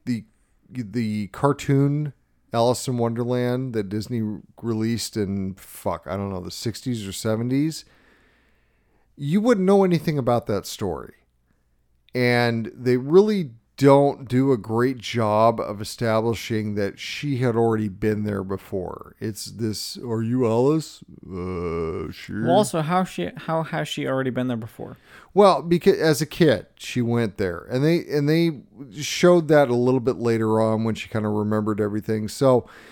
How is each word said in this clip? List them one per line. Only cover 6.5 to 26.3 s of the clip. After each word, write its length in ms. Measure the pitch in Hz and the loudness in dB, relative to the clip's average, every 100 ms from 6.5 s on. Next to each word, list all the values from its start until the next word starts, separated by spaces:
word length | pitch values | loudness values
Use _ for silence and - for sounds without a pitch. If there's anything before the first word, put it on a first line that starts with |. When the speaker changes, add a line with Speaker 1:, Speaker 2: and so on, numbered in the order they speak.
Speaker 1:
sixties 540 | - 120 - 131 120 98 | -8 -8 -8 -8 -8 -8
or 60 | |
seventies, 720 | 92 113 110 120 135 156 156 - _ _ _ _ _ _ _ _ _ _ _ _ - | -8 -4 -2 -2 -2 -2 -4 -16 _ _ _ _ _ _ _ _ _ _ _ _ -10
you 200 | 143 185 | -2 0
wouldn't 240 | 226 220 185 | 4 4 4
know 180 | 196 | 4
anything 340 | 190 170 156 147 | 4 2 0 -2
about 280 | 123 120 - | 0 0 0
that 180 | 101 - | -4 -4
story. 480 | - 101 73 52 - _ _ _ _ _ _ _ _ _ 123 | -6 -6 -6 -10 -20 _ _ _ _ _ _ _ _ _ -2
And 560 | 123 120 120 113 110 | 2 2 2 -2 -6
they 220 | - 123 123 | -4 0 0
really 540 | 135 175 214 208 147 117 _ - | 6 6 6 2 -4 -10 _ 2
don't 520 | 139 139 143 - 135 | 6 8 6 0 -2
do 240 | 123 135 | 0 2
a 60 | 123 | 2
great 400 | 101 110 127 127 | 0 0 0 -2
job 600 | 101 117 107 107 113 113 | -6 -2 0 4 4 4
of 200 | - 101 | -4 -8
establishing 960 | 107 - 117 110 113 110 - 110 107 104 | -10 -4 0 0 0 -2 -4 -4 -2 -2
that 240 | 101 - | -4 -4
she 380 | - - 147 127 | -12 -8 -4 -2
had 180 | 127 113 | 0 2
already 320 | 117 110 107 | 2 2 -2
been 360 | 95 110 107 | -2 -2 0
there 200 | 104 101 | -2 -4
before. 720 | 95 95 - 98 87 - - - | -6 -8 -6 -8 -8 -10 -16 -10
It's 260 | 110 101 - | -10 -10 -14
this, 520 | 98 113 101 - - | -6 -6 -6 -10 -10
"Are 240 | 120 113 | -6 -4
you 240 | 113 127 117 | -2 0 2
Alice?" 560 | 113 131 156 151 - - - - | 4 2 2 -4 -14 -20 -20 -12
Uh, 840 | 92 90 90 87 82 82 92 - | -8 -6 -4 -4 -4 -4 -6 -8
sure. 340 | - - 98 113 | -12 -10 -4 2
Speaker 2:
Well, 120 | 180 | 2
also, 240 | 208 170 | 2 -2
how 240 | 151 180 185 | -2 -2 -2
she, 260 | - 175 - | -6 -8 -8
how 280 | - 160 | -6 -4
has 240 | 156 156 151 | -4 -6 -6
she 180 | - 135 | -6 -4
already 260 | 131 135 | -2 -2
been 160 | 120 127 | -4 -4
there 100 | 117 | -6
before? 400 | 110 - 110 123 _ - - | -8 -14 -16 -16 _ -20 -4
Speaker 1:
Well, 280 | 185 202 151 | 6 6 6
because 360 | 165 170 202 143 | 2 2 4 4
as 240 | 131 151 | 2 2
a 40 | |
kid, 420 | 156 | -2